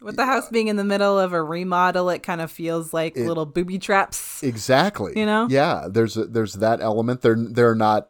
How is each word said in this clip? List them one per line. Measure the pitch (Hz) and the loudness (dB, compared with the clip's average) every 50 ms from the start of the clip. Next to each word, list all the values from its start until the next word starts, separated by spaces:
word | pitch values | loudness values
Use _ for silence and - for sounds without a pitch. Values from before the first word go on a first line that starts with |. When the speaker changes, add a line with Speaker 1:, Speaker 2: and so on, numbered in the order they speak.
Speaker 1:
with | - 208 208 | -14 -8 -4
the | - 262 | -2 0
house | 254 269 240 269 - | 0 0 0 -2 -2
being | 226 226 220 | -2 0 0
in | 214 208 | 0 0
the | 202 196 | -2 0
middle | 202 202 202 202 202 196 | 0 0 2 2 2 2
of | 196 185 180 | 2 2 0
a | 180 165 | 0 -2
remodel, | 156 151 165 175 185 185 180 180 180 180 175 180 180 180 | -2 -4 -4 -6 -4 -2 0 2 2 2 2 2 0 0
it | 175 - | -2 -2
kind | - - 180 165 | -4 -6 -6 -6
of | 165 160 | -6 -8
feels | - - 165 165 165 165 165 160 - | -8 -8 -6 -4 -4 -4 -4 -4 -2
like | 165 160 165 - | -2 -2 -2 -2
Speaker 2:
It | 190 175 | -2 -2
Speaker 1:
little | 170 165 160 160 | -2 -2 -2 -4
booby | 151 139 175 180 180 185 185 | -4 -2 -4 -4 -2 -4 -6
traps. | - - 202 196 - - - - - - - - - | -2 0 2 2 2 0 -4 -10 -10 -12 -10 -6 -4
Speaker 2:
Exactly. | 131 117 110 98 - 131 139 170 208 - - 104 90 - | -4 -4 -2 0 2 4 4 4 2 0 -4 -6 -4 -2
Speaker 1:
You | 220 214 | -2 0
know? | 214 214 214 233 180 | 0 2 0 2 2
Speaker 2:
Yeah. | 131 135 147 170 127 82 73 90 | 2 2 2 2 0 -2 -4 -2
There's | 98 113 113 107 101 | 2 2 2 2 0
a, | 110 107 | -4 -4
there's | - 117 117 110 98 - | -2 -2 -2 -2 -2 -2
that | 98 107 110 117 - | 0 0 2 2 2
element. | - 113 107 113 113 120 127 127 | 0 0 0 0 0 -2 0 2
They're, | - 117 113 113 | 2 2 4 2
they're | 117 - 117 120 120 117 113 | 0 -2 2 4 4 4 4
not | 110 107 107 107 104 - | 4 4 2 2 2 -2